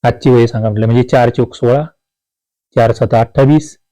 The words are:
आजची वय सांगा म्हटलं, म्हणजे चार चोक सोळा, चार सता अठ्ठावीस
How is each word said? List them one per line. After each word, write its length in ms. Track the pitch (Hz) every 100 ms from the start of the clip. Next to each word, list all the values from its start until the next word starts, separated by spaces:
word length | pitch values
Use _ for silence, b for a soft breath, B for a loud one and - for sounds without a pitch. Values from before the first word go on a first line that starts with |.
आजची 260 | - - 143
वय 180 | 123 117
सांगा 220 | 113 110
म्हटलं, 160 | 107 113
म्हणजे 180 | 120
चार 260 | 123 131 120
चोक 260 | 120 120 -
सोळा, 300 | 120 131 156 _ _ _ _ _ _ _ _ -
चार 160 | 113
सता 280 | - 127 113
अठ्ठावीस 600 | 113 - 135 151 - - _